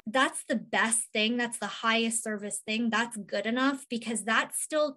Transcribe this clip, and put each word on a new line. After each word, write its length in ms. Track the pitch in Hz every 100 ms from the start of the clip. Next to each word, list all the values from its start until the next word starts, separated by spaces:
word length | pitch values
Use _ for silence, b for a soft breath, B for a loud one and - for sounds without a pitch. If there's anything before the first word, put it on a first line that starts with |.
| -
that's 380 | 254 277 - -
the 80 | 233
best 540 | 175 202 220 220 -
thing. 240 | 220 214 240
That's 240 | 233 -
the 60 | 202
highest 580 | - 226 226 226 226
service 380 | 220 214 208 - -
thing. 240 | 220 240
That's 280 | 214 233 214
good 280 | 185 208 214
enough 400 | 247 269 269 -
because 340 | 233 226 226
that 320 | 196 226 311 -
still 400 | - 311 302